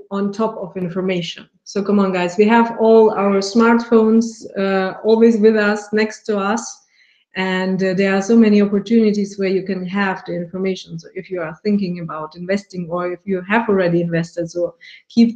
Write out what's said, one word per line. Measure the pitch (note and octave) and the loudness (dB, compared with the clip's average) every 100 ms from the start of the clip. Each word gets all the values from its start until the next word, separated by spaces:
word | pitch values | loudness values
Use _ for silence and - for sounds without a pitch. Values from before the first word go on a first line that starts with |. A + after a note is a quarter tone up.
| - | -10
on | G3 G3+ | -6 -4
top | G3+ A3 - | -2 -4 -4
of | F#3 F#3+ | -10 -8
information. | F3 F#3 F#3 F#3 E3+ - - _ | -6 -4 -4 -4 -6 -12 -20 _
So | - G3+ | -10 -6
come | G3+ G#3 | 0 2
on, | F#3+ | 2
guys, | F3+ F3 F#3+ | 0 -2 2
we | G#3 | 4
have | A#3 A#3 - | 4 2 2
all | A3 A3+ G#3+ | 4 6 6
our | G3 G3+ G3 | 2 0 0
smartphones, | G3 A#3 A3+ A#3 - A3+ A3 A3+ A3+ - - - | 0 2 4 2 2 2 4 2 0 -6 -12 -6
uh, | G3 G3 F#3+ - G#3+ | -2 0 -2 -2 0
always | A3 A#3 A3 | 4 4 6
with | G#3+ A3 | 4 4
us, | G#3 G#3+ - | 2 -2 -2
next | G#3+ A3 - | -2 -2 -4
to | - G#3 | -6 -4
us. | G3 A#3 A#3 - _ _ _ _ _ F#3 | -2 -4 -6 -16 _ _ _ _ _ -6
And, | F#3+ F#3 F#3 F#3 | -4 -2 -2 -2
uh, | F#3+ F#3 | 0 0
there | G3 G3 | 0 0
are | G3 | 2
so | A#3 G#3+ | 4 6
many | G#3 G3+ | 4 4
opportunities | G3+ G3+ A#3 A3 G3+ G3+ - | 0 0 2 2 2 -4 -4
where | F#3+ F#3 | -2 -2
you | F#3 | -2
can | F#3 F3+ G3+ | -6 -6 -4
have | G3 F#3 - | -4 -4 -8
the | F3 | -8
information. | F3 F#3 F#3+ F#3 F3 E3 | -8 -6 -6 -6 -10 -16
So | E3 F#3 | -14 -16
if | F#3 | -10
you | F3+ D#3+ | -8 -8
are | E3 G#3 | -6 -2
thinking | G3+ F#3 F3 D#3+ | -2 -2 -6 -10
about | D#3 D#3 F3 | -10 -12 -12
investing | F3 G3+ - F#3 E3+ F3 | -6 -6 -6 -12 -8 -6
or | F3+ F3 | -6 -8
if | G3 | -6
you | F#3 F3+ | -6 -2
have | A3+ A#3 | -2 0
already | G3 F3 E3+ E3+ | 0 2 0 0
invested, | E3 E3 - E3 F3 | -4 -4 -8 -8 -4
so | E3+ - - - _ A#3 | -6 -8 -20 -20 _ 2
keep | A#3 | 2